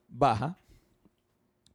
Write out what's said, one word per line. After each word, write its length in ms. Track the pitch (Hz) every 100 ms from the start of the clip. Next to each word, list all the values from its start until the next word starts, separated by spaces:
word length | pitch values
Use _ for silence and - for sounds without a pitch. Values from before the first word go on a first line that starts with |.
| _
baja, 480 | 117 139 110 139 185 _ - _ _ _ _ _ _ _ _ _